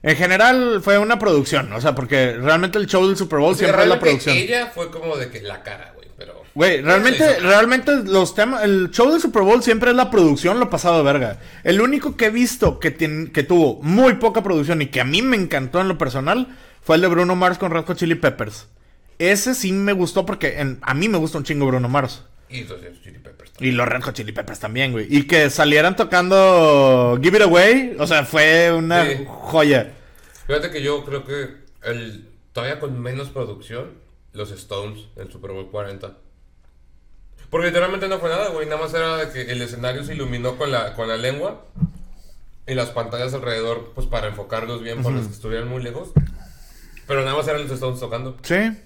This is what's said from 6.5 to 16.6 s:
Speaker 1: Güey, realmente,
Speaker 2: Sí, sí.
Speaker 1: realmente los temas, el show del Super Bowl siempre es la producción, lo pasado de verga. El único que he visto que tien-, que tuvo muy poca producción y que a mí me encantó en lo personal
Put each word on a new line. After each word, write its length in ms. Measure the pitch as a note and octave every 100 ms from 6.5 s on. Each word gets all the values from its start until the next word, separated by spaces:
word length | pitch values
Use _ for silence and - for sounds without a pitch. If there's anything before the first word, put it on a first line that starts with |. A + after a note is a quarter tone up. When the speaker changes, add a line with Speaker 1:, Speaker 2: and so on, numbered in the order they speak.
Speaker 1:
Güey, 260 | C#3 F3+ D3+
realmente, 460 | D3 F#3+ A#3 B3+ D#4
Speaker 2:
Sí, 60 | G3+
sí. 80 |
Speaker 1:
realmente 500 | F3+ G3+ A3+ B3+ B3+ C#4+
los 280 | F#3+ F#3+ F3
temas, 300 | - A3+ C4
el 260 | G#3 F#3+ F3+
show 200 | - B3+
del 80 | D#4+
Super 220 | C#4+ G#3+
Bowl 200 | F#3+ A#3+
siempre 280 | A#3+ A3 B3
es 60 | B3
la 120 | B3
producción, 480 | G#3+ E3 C#3+ E3+ A3+
lo 120 | A#3
pasado 260 | E3 F3 E3+
de 40 |
verga. 340 | C#3 C#3 A#2 G2 - -
El 160 | - F#3+
único 340 | B3 C#4+ D4
que 120 | - A3
he 20 |
visto 500 | A3+ B3 - F#3 -
que 180 | D#3+ C3+
tien-, 360 | D#3+ D3+ D#3+
que 100 | D#3+
tuvo 380 | D#3 F3 D3+ A2
muy 300 | D3 G3+ C4
poca 280 | F#3 A3+ A3
producción 400 | G3+ E3 C#3+ D#3+
y 40 |
que 160 | C#3 B2+
a 20 |
mí 180 | B2 E3+
me 140 | C4
encantó 460 | A#3 F3+ C#3+ C3 F3+
en 80 | F#3+
lo 80 | F3+
personal 500 | C3+ C3 C#3+ A3+ B3 -